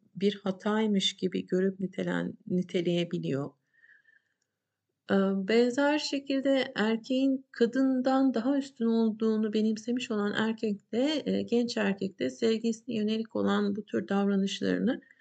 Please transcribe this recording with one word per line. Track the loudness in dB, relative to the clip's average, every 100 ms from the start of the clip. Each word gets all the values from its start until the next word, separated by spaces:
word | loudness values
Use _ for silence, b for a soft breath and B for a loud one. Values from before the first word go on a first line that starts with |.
| _ -2
bir | -2 0
hataymış | -6 -4 -2 0 2 2 0 -2
gibi | -4 -4 -2
görüp | 0 0 -2
nitelen-, | -6 -4 -4 -2 -4 -8 -4
niteleyebiliyor. | -4 -2 -2 0 0 -2 -4 -4 -4 -6 -12 b b b b b b b b _ _ _ _ _ _ 0
Eee, | 2 2 0 2
benzer | 2 4 2 2 2
şekilde | -2 -4 -2 -2 2 0 0 0
erkeğin | 0 0 -2 0 2 0 -6
kadından | 0 2 4 2 2 2 4 4
daha | 2 0 0
üstün | -2 -2 0
olduğunu | 4 2 2 0 2 0
benimsemiş | 0 0 0 -4 -4 -2
olan | -2 0 0
erkek | -2 -2 -4 -4 -4
de, | 0 0 0 0
eee, | -2
genç | 0 0 0 0
erkek | 0 0 -4 -4
de | -6
sevgilisine | -2 0 0 0 -4 -4 -2
yönelik | -2 -2 -4 -2
olan | 0 2 0 -2
bu | -4
tür | -6 -2
davranışlarını | 0 2 2 0 -2 -2 0 0 -2 B B